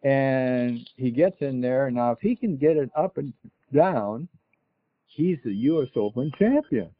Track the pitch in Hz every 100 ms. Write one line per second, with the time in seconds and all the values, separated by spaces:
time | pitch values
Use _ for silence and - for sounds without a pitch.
0 | 139 135 135 131 127 127 123 120 - -
1 | 127 120 175 - 143 127 123 127 135 123
2 | 120 117 208 240 233 143 147 156 135 151
3 | 180 - 139 113 - _ _ 139 180 156
4 | 104 110 175 _ _ _ _ _ _ _
5 | _ - 170 165 120 98 127 160 131 -
6 | 104 107 147 135 202 285 302 127 85 _